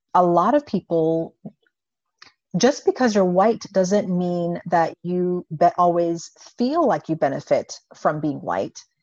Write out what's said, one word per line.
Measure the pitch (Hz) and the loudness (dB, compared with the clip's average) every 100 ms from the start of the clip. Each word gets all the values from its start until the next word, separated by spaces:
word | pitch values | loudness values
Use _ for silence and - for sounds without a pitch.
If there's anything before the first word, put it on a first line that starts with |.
| _ | _
a | 180 | 2
lot | 180 170 190 | 4 4 2
of | 294 294 | 2 0
people | 196 - 165 160 165 165 - - - _ _ _ _ _ _ - _ _ 180 | -4 -2 0 0 0 -4 -12 -20 -20 _ _ _ _ _ _ -20 _ _ 0
just | 240 285 - | 2 2 -2
because | 370 247 208 | 0 0 2
you're | 185 | 2
white | 180 208 226 - | 4 2 0 -4
doesn't | 196 185 208 190 | -2 0 0 0
mean | 180 180 175 170 170 - | -2 -2 -2 -4 -6 -2
that | 170 165 - | 0 0 -4
you | 175 180 180 180 - 151 | -6 -2 -2 -4 -6 0
be-, | 175 - | 0 2
always | 175 175 170 170 - _ - - | 2 2 0 -4 -8 _ -16 -4
feel | 247 320 294 | -2 0 0
like | 156 - | 0 -2
you | 160 | -2
benefit | 147 147 - 135 - - _ - | -2 -2 -2 -2 -2 -12 _ -6
from | 180 156 | -4 -2
being | 151 139 | -4 -6
white. | 175 87 117 - - _ | -4 -4 -6 -10 -20 _